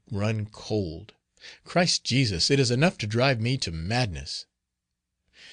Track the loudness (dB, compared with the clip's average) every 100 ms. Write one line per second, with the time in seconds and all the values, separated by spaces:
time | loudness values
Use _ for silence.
0 | -8 -4 -2 -2 -6 -10 -4 -2 -2 -6
1 | -12 -20 _ _ -20 -20 -4 0 2 0
2 | 0 2 2 2 2 4 4 4 2 0
3 | -2 0 2 2 0 -2 -2 -6 -2 -2
4 | -2 -4 -10 -12 -14 _ _ _ _ _
5 | _ _ _ _ -20